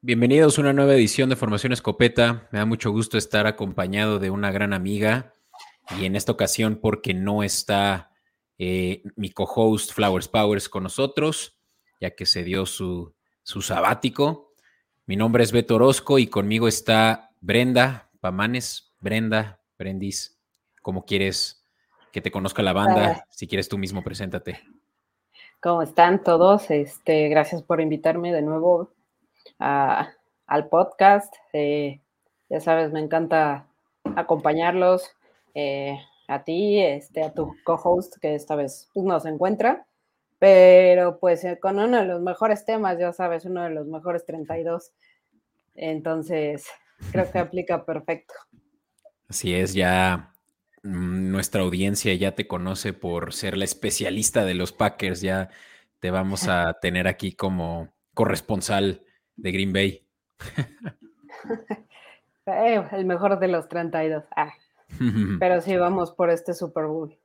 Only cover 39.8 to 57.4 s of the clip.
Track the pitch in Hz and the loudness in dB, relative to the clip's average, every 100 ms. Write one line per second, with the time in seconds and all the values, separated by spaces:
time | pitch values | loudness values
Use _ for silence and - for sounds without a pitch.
39.8 | - _ _ _ _ _ 196 190 185 180 | -6 _ _ _ _ _ 8 10 12 12
40.8 | 185 180 180 175 180 170 180 170 190 196 | 10 6 4 0 0 0 -2 -4 -4 0
41.8 | 220 247 196 175 175 175 220 208 - 220 | 2 2 0 -2 -4 -2 0 0 -2 -2
42.8 | 202 175 180 175 180 165 180 180 170 160 | -2 -2 -4 -4 -4 -4 -6 -8 -6 -8
43.8 | 151 160 165 170 170 160 151 165 165 170 | -8 -10 -6 -6 -6 -12 -8 -8 -6 -6
44.8 | - _ _ _ _ _ _ _ _ - | -10 _ _ _ _ _ _ _ _ -12
45.8 | 160 160 160 160 156 165 151 147 - - | -8 -6 -4 -6 -4 -4 -4 -6 -12 -20
46.8 | _ _ - - 180 185 170 180 175 170 | _ _ -8 -4 -2 -2 -4 -6 -4 -6
47.8 | - 160 156 165 _ - _ _ _ _ | -4 -10 -6 -8 _ -20 _ _ _ _
48.8 | _ _ _ _ _ - - 90 92 98 | _ _ _ _ _ -8 -4 -2 -2 0
49.8 | 90 92 92 90 - _ _ _ _ _ | 2 2 2 0 -6 _ _ _ _ _
50.8 | 101 90 90 92 95 95 95 104 92 90 | -10 -6 -4 -4 -2 -2 -2 -2 -2 -2
51.8 | 98 101 110 90 98 92 - 90 90 98 | -4 -2 -2 0 -2 -4 -8 -6 -6 -6
52.8 | 107 90 90 85 82 - 98 92 98 - | -8 -8 -6 -6 -8 -8 -8 -6 -6 -6
53.8 | 110 - 95 95 110 117 98 90 90 - | -6 -4 -4 -2 -2 0 -2 -2 -6 -2
54.8 | 107 - 98 90 95 95 92 - - - | -4 -2 -6 -4 -4 -4 -6 -12 -20 -20
55.8 | _ _ 90 92 95 98 92 90 85 82 | _ _ -4 -4 -4 -4 -2 0 0 -2
56.8 | 90 90 92 87 95 - | -4 -2 -2 -2 -8 -6